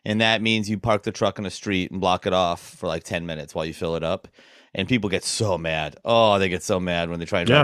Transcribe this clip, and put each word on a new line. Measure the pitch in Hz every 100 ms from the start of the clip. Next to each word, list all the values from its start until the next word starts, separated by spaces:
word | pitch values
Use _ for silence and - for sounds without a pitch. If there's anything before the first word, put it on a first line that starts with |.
And | 110 107
that | 113 110
means | 110 110 104
you | 107
park | 120 107
the | -
truck | 104 104 95
on | 98
a |
street | - - 95 90
and | 92
block | 92 90 101
it |
off | 92 90 85
for, | - - 90
like, | 82
ten | - 92
minutes | 85 78 76
while | 85
you | 80
fill | 78 85
it | 82
up. | 80 95 - _ - - _
And | - 95
people | 123 104
get | 90
so | - - 107 87
mad. | 82 80 76 -
Oh, | - 117 110 101
they | 95
get | 90
so | - 95
mad | 90 85 85
when | 85
they | 85
try | 95
and | 87
drive | 127